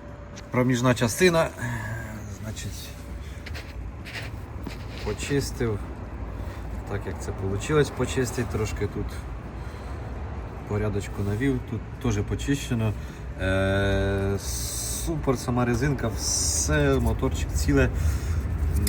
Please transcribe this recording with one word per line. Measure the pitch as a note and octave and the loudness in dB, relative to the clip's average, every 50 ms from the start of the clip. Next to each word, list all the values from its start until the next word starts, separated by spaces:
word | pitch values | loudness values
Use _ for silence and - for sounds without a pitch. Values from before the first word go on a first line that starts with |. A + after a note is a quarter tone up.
| - - - - - - - - - - | -14 -14 -12 -14 -14 -14 -12 -14 -12 -2
Проміжна | - A#2+ B2 B2+ B2+ A#2 B2+ D#3 D3 | 2 4 4 4 4 4 6 4 6
частина, | - B2+ A2+ - - F#3 F3+ E3 E3 D#3+ - - - A#2+ A#2+ A#2+ A2+ G#2+ G#2+ A2+ A#2 A2+ G#2+ G#2+ G#2+ G#2+ G#2+ - - | 6 4 2 4 6 6 6 8 6 4 4 0 -6 -6 -4 -4 -4 -4 -4 -6 -6 -6 -8 -8 -8 -8 -10 -10 -8
значить, | G#2 A2 G#2+ - - G2+ - - - - - - - - - - - - - - - - - - - - - - - - - - - - - - - - - - - - - - - - - - - - - - - | -8 -8 -8 -6 -6 -6 -6 -8 -8 -10 -10 -10 -10 -10 -10 -10 -8 -10 -10 -10 -10 -8 -8 -8 -8 -10 -10 -8 -8 -8 -8 -10 -10 -8 -8 -8 -8 -6 -8 -8 -10 -10 -10 -8 -8 -8 -8 -8 -10 -10 -8 -6 -4
Почистив, | A#2 G#2 - - - C#3+ C#3 B2 - - - B2+ A2+ G#2 F#2+ - - - - - - - - - - - - - - - - - - - - - - | -4 -4 -4 -2 0 0 0 0 0 -2 -2 0 0 0 -2 -4 -6 -8 -8 -8 -8 -8 -8 -8 -6 -6 -6 -6 -6 -6 -8 -8 -6 -6 -6 -6 -4
так | G2+ G2+ - G2+ | -6 -4 -4 -4
як | F2 - | -6 -6
це | - - | -6 -6
получилось, | G2+ - G2+ G2 G2 G2+ - - D3+ D3+ - - | -4 -4 -2 -2 -2 -2 0 4 4 4 4 4
почистив, | - - B2+ - - C3 B2+ A2+ - B2+ A#2+ | 2 -2 0 0 2 0 0 0 0 -2 -2
трошки | - - G#2 A2 G#2 - - G#2 F#2+ | -2 0 -2 0 0 0 -2 -2 -2
тут | - G#2 F#2+ - - - - - - - - - - - - - - - - - - - - - - - - - - - - - - - - - | -2 -2 -4 -4 -4 -6 -8 -8 -8 -8 -8 -8 -8 -8 -8 -8 -10 -10 -8 -8 -8 -8 -8 -8 -8 -8 -6 -6 -6 -6 -8 -8 -8 -10 -6 -2
порядочку | G#2 G#2 G#2 G#2+ G2 G2+ F#2+ - - - G2+ | 0 2 2 2 2 0 -2 -2 -4 -2 0
навів, | G2+ G2+ G#2+ C3 C#3 C3 B2 - - | 0 0 2 2 2 2 2 0 -2
тут | A2+ G2 - - - - - | -4 -4 -4 -6 -8 -2 0
теж | B2 G#2+ G#2 G2+ | 2 2 2 2
почищено. | - G#2 G2 - - C#3+ C#3 - - B2+ A2+ A2+ A2 G2 - - - - - - - - - | 0 0 -2 2 2 2 2 2 0 0 2 2 2 0 0 -4 -8 -10 -10 -8 -8 -6 -2
Е, | F#2 F#2+ F#2+ F#2+ F#2+ F#2+ G2 G2 G2 G2 G2 G2 F#2+ G2 G2 G2 G2 G2 G2+ F#3+ - - - - - - - - - - - - - | 0 2 4 4 4 4 4 4 4 4 4 4 4 4 2 2 2 2 0 0 0 -2 -2 -2 -2 -4 -4 -4 -4 -4 -4 -2 -2
супер | E3 E3 D3 - C#3 B2+ A#2 | -2 -2 0 2 2 2 2
сама | - - A#2+ B2 B2 | 2 0 2 2 4
резинка, | A#2+ B2 A#2 C3+ D3 C#3 A#2+ B2+ A2+ | 4 4 2 4 2 2 2 0 0
все, | G#2+ - - - - - - - - - - - D3+ D3+ D3 C#3 C3+ C3 | 0 0 0 0 0 2 2 2 2 2 2 4 4 4 6 6 6 6
моторчик | A#2+ A2+ G#2+ - C3 C3 - - - - | 4 4 2 2 2 0 2 0 -2 0
ціле. | - - - - C#3+ C#3 - - - - - - - - - - - - - - - - - - - G2 G2+ | 0 0 2 4 6 6 6 6 4 2 2 2 2 2 0 0 0 0 0 0 0 0 0 2 2 4 4